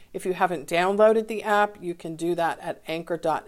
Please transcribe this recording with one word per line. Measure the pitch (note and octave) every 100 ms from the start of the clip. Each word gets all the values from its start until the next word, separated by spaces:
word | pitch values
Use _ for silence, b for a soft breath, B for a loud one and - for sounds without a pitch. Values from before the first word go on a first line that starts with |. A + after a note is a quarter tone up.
| b
If | F#3+
you | F#3+
haven't | F3+ F3+ E3 A2+
downloaded | E3+ F#3 G3+ A3 A3 A3
the | A3
app, | G#3+ G#3 G#3 G#3
you | F3
can | F3 E3+ D#3+
do | E3+
that | E3+ E3 -
at | E3+ - -
anchor | E3 E3+ E3
dot | D#3+ D3+